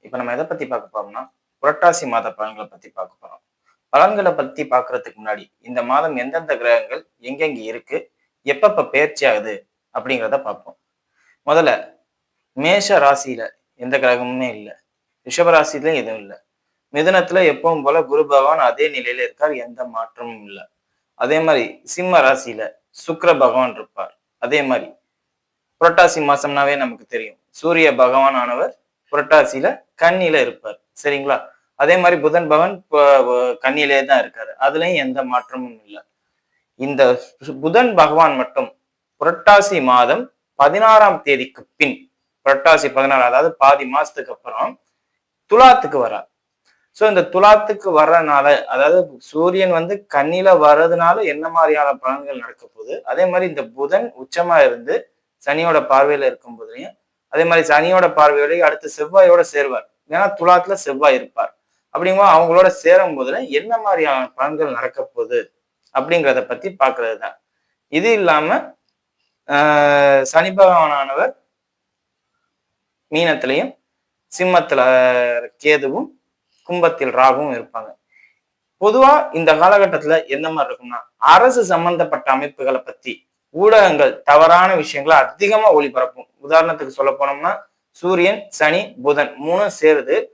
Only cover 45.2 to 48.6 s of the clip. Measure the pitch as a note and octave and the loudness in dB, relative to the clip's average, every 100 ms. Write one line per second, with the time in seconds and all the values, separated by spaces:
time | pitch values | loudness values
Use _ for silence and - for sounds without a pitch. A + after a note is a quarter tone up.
45.2 | _ _ _ A3 B3+ B3 D#3+ C#3 A#2 G#2 | _ _ _ 6 6 6 2 -4 -4 -6
46.2 | - _ _ _ _ _ _ - G#3+ F#3+ | -12 _ _ _ _ _ _ 0 2 2
47.2 | D#3+ F3+ G#3 G#3+ G#3+ G#3 G3 D#3 D#3 E3 | 0 4 6 6 4 -6 -2 2 4 2
48.2 | D#3 C#3+ C#3+ C#3+ | 2 2 4 2